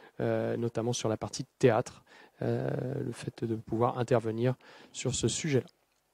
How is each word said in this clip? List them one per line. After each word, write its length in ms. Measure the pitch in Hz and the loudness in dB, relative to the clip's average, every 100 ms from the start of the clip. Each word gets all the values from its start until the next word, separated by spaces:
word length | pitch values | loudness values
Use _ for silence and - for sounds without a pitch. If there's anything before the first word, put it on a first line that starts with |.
| - - | -16 -4
euh, 360 | 120 113 113 117 | -2 0 -2 -2
notamment 380 | 117 117 117 | -2 -2 -2
sur 160 | 120 113 | -2 -2
la 80 | 110 | -2
partie 260 | 107 - 131 - | -4 -8 -10 4
théâtre, 460 | 127 110 - - _ - - - | 6 6 0 -10 _ -20 -20 -6
euh, 300 | 120 117 135 135 127 - | -2 -2 -2 -2 -4 -4
le 80 | 123 | -6
fait 320 | 117 - - | -6 -8 -6
de 100 | 117 | -4
pouvoir 440 | 113 - 113 120 127 | -4 -2 2 2 2
intervenir 560 | 120 120 113 113 123 131 - - - | 2 2 2 0 0 0 -6 -20 -18
sur 220 | - 131 | -6 -4
ce 140 | - - | 0 0
sujet-là. 380 | - 160 131 - _ _ _ _ | 0 0 0 0 _ _ _ _